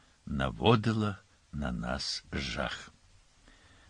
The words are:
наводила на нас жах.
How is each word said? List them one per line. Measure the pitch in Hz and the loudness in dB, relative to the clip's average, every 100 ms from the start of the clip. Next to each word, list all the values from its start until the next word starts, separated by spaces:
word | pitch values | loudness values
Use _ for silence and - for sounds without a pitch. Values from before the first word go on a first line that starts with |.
| _ _ - | _ _ -6
наводила | 71 65 - 92 117 117 110 104 95 - _ _ | -2 0 4 6 6 6 2 0 -4 -12 _ _
на | 73 67 | -6 -4
нас | 60 60 65 - - - | -4 -4 -4 -4 -8 -6
жах. | - 65 69 62 - - - _ - - _ - - - - - | -6 -4 -4 -4 -6 -12 -20 _ -20 -20 _ -20 -20 -20 -20 -16